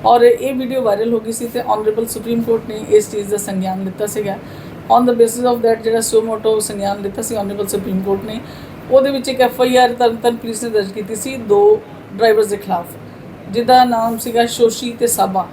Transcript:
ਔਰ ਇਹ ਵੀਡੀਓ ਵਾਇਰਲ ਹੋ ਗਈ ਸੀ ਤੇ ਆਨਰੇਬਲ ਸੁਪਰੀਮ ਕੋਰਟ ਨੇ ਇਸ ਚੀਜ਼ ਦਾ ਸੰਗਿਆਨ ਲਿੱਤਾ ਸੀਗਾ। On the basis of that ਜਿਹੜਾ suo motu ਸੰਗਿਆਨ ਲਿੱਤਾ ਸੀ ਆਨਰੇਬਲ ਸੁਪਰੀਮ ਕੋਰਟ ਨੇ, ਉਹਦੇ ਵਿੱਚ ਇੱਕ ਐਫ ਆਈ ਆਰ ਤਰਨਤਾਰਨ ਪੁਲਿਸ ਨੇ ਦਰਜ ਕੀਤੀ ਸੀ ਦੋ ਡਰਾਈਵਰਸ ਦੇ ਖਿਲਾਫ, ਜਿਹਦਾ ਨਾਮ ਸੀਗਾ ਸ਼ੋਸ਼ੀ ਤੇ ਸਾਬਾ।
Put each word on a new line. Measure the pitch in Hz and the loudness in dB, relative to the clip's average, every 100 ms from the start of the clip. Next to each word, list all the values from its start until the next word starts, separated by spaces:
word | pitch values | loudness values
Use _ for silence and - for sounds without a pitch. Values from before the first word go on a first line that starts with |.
| - | 6
ਔਰ | 240 | 8
ਇਹ | 240 233 262 | 8 6 0
ਵੀਡੀਓ | 254 254 262 | -4 -2 -2
ਵਾਇਰਲ | 233 202 226 | 0 0 0
ਹੋ | 233 | -2
ਗਈ | 220 | -2
ਸੀ | 226 233 | -6 -6
ਤੇ | 247 233 | -6 -2
ਆਨਰੇਬਲ | 214 214 214 226 | 0 0 0 -4
ਸੁਪਰੀਮ | 214 226 233 | -6 -2 -2
ਕੋਰਟ | 226 226 220 | 0 -2 -2
ਨੇ | 214 214 | -10 2
ਇਸ | 214 202 | 2 2
ਚੀਜ਼ | 208 202 | -6 -4
ਦਾ | 208 | -4
ਸੰਗਿਆਨ | 202 190 190 190 | -4 -4 -4 -4
ਲਿੱਤਾ | 190 185 208 | -6 -6 -6
ਸੀਗਾ। | 214 202 196 - - - - - | -4 -6 -6 -10 -16 -16 -16 2
On | 226 247 | 4 4
the | 233 | 4
basis | 226 240 247 | 2 2 0
of | 240 226 | 2 2
that | 220 | 2
ਜਿਹੜਾ | 220 226 | 0 0
suo | 220 220 226 | 2 0 0
motu | 214 220 220 | -2 0 0
ਸੰਗਿਆਨ | 202 208 196 202 | -2 -4 -4 -4
ਲਿੱਤਾ | 202 196 | -6 -8
ਸੀ | 226 220 | -6 -4
ਆਨਰੇਬਲ | 196 202 196 | -4 -6 -4
ਸੁਪਰੀਮ | 208 190 190 | -4 -2 -4
ਕੋਰਟ | 190 196 | -2 -4
ਨੇ, | 214 220 - - - - - | -4 -10 -12 -16 -18 -16 2
ਉਹਦੇ | 262 277 | 4 4
ਵਿੱਚ | 269 269 | -2 -4
ਇੱਕ | 254 | 0
ਐਫ | 247 240 | 0 2
ਆਈ | 254 254 | 2 4
ਆਰ | 247 | 4
ਤਰਨਤਾਰਨ | 240 240 226 240 233 | 4 0 2 -2 -2
ਪੁਲਿਸ | 233 214 | -8 -8
ਨੇ | 240 | -2
ਦਰਜ | 214 196 | -2 -2
ਕੀਤੀ | 214 208 220 | -8 -8 -8
ਸੀ | 269 262 220 | -8 -8 2
ਦੋ | 202 208 427 - - - | 4 6 4 0 -18 -14
ਡਰਾਈਵਰਸ | 196 226 214 202 | 2 4 4 2
ਦੇ | 202 | -2
ਖਿਲਾਫ, | 185 175 170 - - - - - - | -4 -4 -6 -16 -18 -18 -18 -16 -6
ਜਿਹਦਾ | 208 233 254 | -2 4 6
ਨਾਮ | 247 233 226 226 | 6 2 -2 -4
ਸੀਗਾ | 240 233 233 | -2 0 0
ਸ਼ੋਸ਼ੀ | - 233 220 247 226 | 2 2 2 -8 -2
ਤੇ | 233 | -2
ਸਾਬਾ। | - 190 190 175 | 0 0 0 -6